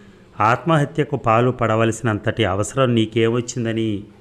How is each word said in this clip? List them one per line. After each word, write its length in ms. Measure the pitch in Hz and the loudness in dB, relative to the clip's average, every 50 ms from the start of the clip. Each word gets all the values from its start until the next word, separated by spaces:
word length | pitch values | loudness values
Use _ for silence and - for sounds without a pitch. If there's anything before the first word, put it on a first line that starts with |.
| - - - - - - - - | -20 -20 -20 -20 -20 -12 -4 0
ఆత్మహత్యకు 760 | 107 110 120 127 - 165 165 147 143 143 - - 143 - 143 | 2 2 2 2 2 2 2 2 0 0 -2 -2 -2 -2 -2
పాలు 340 | 127 - 120 110 117 123 127 | -2 0 2 2 4 4 2
పడవలసినంతటి 960 | 123 123 117 110 110 113 113 113 110 - - 117 104 101 - 117 107 - 110 | 0 0 0 0 2 2 2 0 0 -2 -2 -2 -2 -2 -2 -4 -2 0 0
అవసరం 500 | 92 92 98 104 - - 135 135 127 120 | 0 0 -2 -4 -4 -2 0 0 2 2
నీకేమొచ్చిందని 1080 | 113 110 110 - 117 113 113 117 123 120 - - 127 117 113 110 113 113 110 104 95 107 - - - | 2 0 0 0 0 0 2 0 0 -4 -4 -6 -6 -4 -4 -2 -2 -2 -2 -4 -6 -8 -12 -20 -20